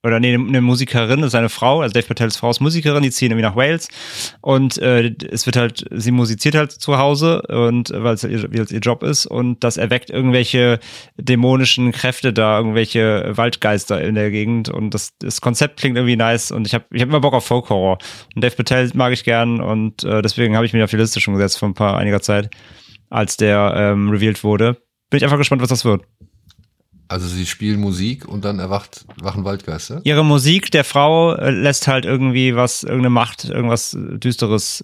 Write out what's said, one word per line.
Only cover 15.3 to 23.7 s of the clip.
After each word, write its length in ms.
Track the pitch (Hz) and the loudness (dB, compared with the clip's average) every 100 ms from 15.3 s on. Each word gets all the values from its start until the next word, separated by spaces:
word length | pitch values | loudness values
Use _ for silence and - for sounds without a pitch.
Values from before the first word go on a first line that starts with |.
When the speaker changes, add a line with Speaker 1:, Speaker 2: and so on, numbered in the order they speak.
| - | -4
Speaker 1:
Konzept 380 | 123 117 147 - | -2 0 -2 0
klingt 180 | 139 120 | -2 0
irgendwie 180 | 123 117 | 2 2
nice 340 | 113 117 - | 2 2 -2
und 140 | 98 104 | -6 -2
ich 80 | |
hab, 180 | 117 - | -4 -4
ich 100 | 117 | -2
hab 60 | 123 | 0
immer 100 | 151 | 2
Bock 140 | 139 127 | 4 2
auf 100 | - | 2
Folk-Horror 540 | 123 - 101 95 92 - - - - | -2 0 0 2 0 -6 -18 -12 -2
und 80 | |
Dave 120 | 120 - | -2 0
Patel 340 | 120 127 123 131 | 0 2 2 2
mag 180 | 123 | 0
ich 100 | 123 | 0
gern 380 | - 117 117 117 | 0 2 2 -2
und, 420 | - 110 110 - | -2 -2 -2 -4
äh, 200 | 98 107 | -2 0
deswegen 320 | 107 - 120 107 | 0 0 0 2
hab 60 | |
ich 100 | 113 | 2
mir 100 | 113 | 2
auf 60 | 107 | 0
die 80 | 110 | 2
Liste 240 | 110 - | 0 0
schon 140 | 101 98 | -2 0
gesetzt 240 | 98 - | 0 0
vor 100 | 104 | -4
ein 60 | 92 | 0
paar, 220 | 104 98 | 0 0
einiger 240 | 101 101 | 0 0
Zeit, 280 | - 104 104 - - - - - _ | 0 -2 -2 -12 -20 -20 -20 -20 _
als 260 | 113 104 - | -4 -4 0
der, 360 | 107 104 101 | 2 4 2